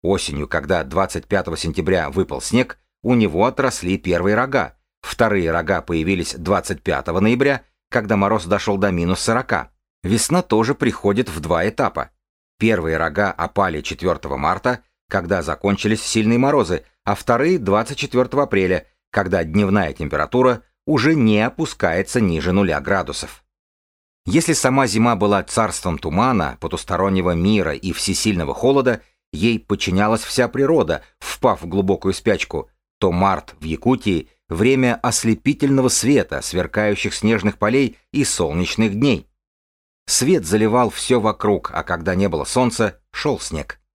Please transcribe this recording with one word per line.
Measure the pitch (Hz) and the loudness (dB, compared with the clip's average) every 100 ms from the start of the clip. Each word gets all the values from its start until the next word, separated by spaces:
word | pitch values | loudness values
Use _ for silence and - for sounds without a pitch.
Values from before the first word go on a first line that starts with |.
Осенью, | 85 98 - 73 73 | 0 -2 -2 -6 -4
когда | 82 71 90 | -4 0 -2
двадцать | 69 85 95 87 - | 0 -2 -2 -4 -2
пятого | 98 87 80 | -4 -2 -6
сентября | 85 80 82 92 73 | -4 -2 0 0 0
выпал | 76 90 67 | -2 -2 -4
снег, | - 117 127 - _ _ | -2 -2 -2 -6 _ _
у | 110 | 0
него | 123 104 80 117 | 2 2 2 0
отросли | 123 135 - 90 95 | 2 -2 -2 -4 -4
первые | - 85 92 107 | 0 0 2 0
рога. | 131 131 73 _ _ _ | 0 -2 -4 _ _ _
Вторые | - - 113 104 82 | -14 0 2 2 0
рога | 82 80 90 | -2 0 -2
появились | - 82 80 92 82 - | -2 -2 0 -2 -2 -6
двадцать | 85 98 - 95 | 0 0 0 -6
пятого | - 73 76 85 | -2 -4 -2 2
ноября, | 107 123 139 135 _ _ _ | 2 4 2 0 _ _ _
когда | 127 107 107 | -4 0 0
мороз | 101 - 82 | 2 0 0
дошел | 101 - 101 | -2 0 0
до | 101 | 0
минус | 90 85 90 | 0 0 -2
сорока. | - - - 85 - _ _ _ | 0 -2 0 -4 -4 _ _ _
Весна | 90 110 - 175 | -2 0 2 0
тоже | - 110 113 - | 2 0 2 0
приходит | 127 - 101 101 123 | -2 0 0 0 -2
в | 80 | -6
два | 78 82 95 | -2 0 0
этапа. | 110 120 - - _ _ _ _ _ | -2 -2 -2 -8 _ _ _ _ _
Первые | 110 107 80 80 | 2 2 0 -2
рога | 82 78 101 | -2 0 -2
опали | - 85 - 95 76 | -2 -4 0 -2 -2
четвертого | - - 90 82 73 67 | -8 -4 -2 -2 -4 -2
марта – | 73 92 127 123 _ _ _ | -2 0 -2 -4 _ _ _
когда | 98 85 95 | -4 -2 -2
закончились | 76 76 98 98 107 107 | -2 -4 -2 0 0 -2
сильные | - 113 107 120 | 0 0 2 2
морозы, | 135 147 90 87 - _ | 2 2 0 -2 -6 _
а | - 104 | -4 -4
вторые — | - 120 151 185 | 0 2 2 0
двадцать | 101 101 113 - | 2 0 0 -6
четвертого | 143 123 127 135 | -2 0 0 0
апреля, | 139 101 92 90 - _ _ | 0 0 2 0 -4 _ _
когда | - 92 92 | -2 0 0
дневная | 80 87 101 101 82 | 0 0 2 2 0
температура | - 73 76 76 123 127 117 _ _ - | -4 -6 -4 -2 2 2 0 _ _ -2
уже | 151 131 160 | 0 2 4
не | 113 104 | 4 4
опускается | 117 - 160 - 92 85 98 123 | 0 -2 -6 -2 -2 0 -2 0
ниже | 104 82 78 | 0 0 0
нуля | 92 98 73 | 2 2 0
градусов. | 69 98 73 71 73 - _ _ _ _ _ _ _ _ - | -2 -2 -2 -8 -12 -16 _ _ _ _ _ _ _ _ 0
Если | 123 165 | 0 2
сама | 151 131 131 131 | 0 2 2 2
зима | 104 117 107 | 4 2 4
была | 104 101 | 2 2
царством | - - 107 - 92 80 | 0 0 0 -2 -4 -4
тумана, | 82 82 123 117 73 60 | -2 0 0 0 -2 -6
потустороннего | 82 85 - 87 98 95 90 | -8 -8 -4 -2 2 2 0
мира | 85 90 107 78 | 2 2 2 0
и | 71 92 | -4 -6
всесильного | 82 - 92 110 95 73 | -6 -4 -2 0 0 -2
холода, | 69 123 139 127 113 _ _ _ | 0 2 4 2 -2 _ _ _
ей | 76 107 113 | -2 0 0
подчинялась | _ 98 - 92 107 113 | _ -4 0 2 2 0
вся | - - 120 | -2 0 0
природа, | 127 139 160 82 80 - _ | 0 2 2 2 -2 -6 _
впав | - - 127 95 | -14 0 0 0
в | 87 | -2
глубокую | 92 95 95 95 | -2 0 0 0
спячку, | 95 - 98 - 80 - _ _ _ | -2 0 -2 -2 -6 -8 _ _ _
то | 98 | 0
март | 87 98 92 - - | 4 2 2 -6 -14
в | |
Якутии — | 80 78 120 131 107 87 - _ _ | -8 -2 0 0 0 -2 -4 _ _
время | 85 113 135 127 117 | 0 2 4 2 0
ослепительного | 123 - 113 110 - 147 139 135 127 | -2 0 0 0 0 0 2 2 2
света, | - - 143 87 71 | 2 2 2 2 -6
сверкающих | - 85 80 110 107 101 95 | -4 -4 -2 -2 0 0 -4
снежных | - 107 113 101 - | -2 0 2 0 0
полей | 104 127 131 - _ | 0 2 0 -4 _
и | 147 | -2
солнечных | 135 - 82 80 87 - 110 98 | -2 0 -2 0 -2 0 0 2
дней. | 139 110 - _ _ _ _ _ _ _ - | 0 0 -4 _ _ _ _ _ _ _ -4
Свет | - 127 175 82 | 0 2 2 2
заливал | 104 110 120 117 | 2 4 4 2
все | - - 127 | -2 0 2
вокруг, | 107 104 104 98 - | 2 0 0 0 -2
а | - | -8
когда | - 85 82 92 | -4 -4 -2 0
не | 98 | 0
было | 82 73 | -2 -2
солнца, | 127 123 - 107 - _ | 0 0 0 -2 -4 _
шел | - 151 120 | -6 -4 -4
снег. | - 80 71 - _ | -6 -10 -10 -16 _